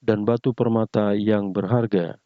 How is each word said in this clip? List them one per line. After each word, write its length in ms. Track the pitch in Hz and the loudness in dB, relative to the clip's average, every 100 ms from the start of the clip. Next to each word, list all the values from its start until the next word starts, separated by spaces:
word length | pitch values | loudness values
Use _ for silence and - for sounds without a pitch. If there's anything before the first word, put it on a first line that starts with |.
dan 240 | - 107 104 | 0 0 2
batu 240 | 117 - 120 | 0 -2 -2
permata 560 | 120 113 110 113 104 | 0 0 0 0 0
yang 400 | 101 104 107 101 | 0 0 0 0
berharga. 640 | 95 95 120 113 98 85 - | -4 0 0 2 0 -2 -8